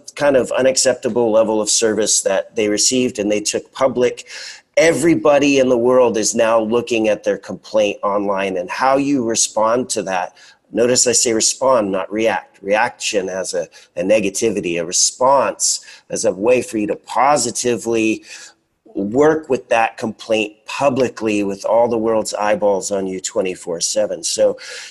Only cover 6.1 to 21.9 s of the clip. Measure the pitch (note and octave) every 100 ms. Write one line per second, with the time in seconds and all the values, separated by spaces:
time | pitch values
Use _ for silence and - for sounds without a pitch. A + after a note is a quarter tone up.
6.1 | A2 G2+ A#2 A2+ A2+ G#2+ A#2 A#2 A2+ A2
7.1 | G#2 G#2+ F#2+ - F#2+ - A2 G#2 - G#2
8.1 | G2+ G2+ G2 G2 F#2 F2+ - C3 C3+ C#3
9.1 | C#3+ A2+ A2+ - - G#2+ A#2+ A#2+ A2 F#2
10.1 | F#2 F2+ - - _ _ G#2 A#2+ B2 B2
11.1 | A#2 B2+ A2 - - B2+ B2+ G2+ F#2+ F#2+
12.1 | G#2 A2 F#2 - _ G2 G#2+ A#2+ - -
13.1 | G#2+ F#2 F#2 F2+ F2+ D#2+ - - - F2+
14.1 | A2 G2 F#2+ A#2 G2+ F2 E2+ E2+ F2+ -
15.1 | - B2 C#3 G#2+ F2+ - - - - -
16.1 | G2+ G#2+ F#2 G#2+ B2+ A2+ A2+ G#2 - -
17.1 | A2 C3 D3 A#2 G#2+ B2 A#2 A2+ A2+ A2
18.1 | G#2+ - - - _ _ _ - - G2
19.1 | A#2+ D#3 D#3 - B2 - A#2 A2+ - A2+
20.1 | G#2 - A2 G#2 - - - C#3 C3 A#2+
21.1 | - A2+ G#2 G2+ G2 - A2 A#2+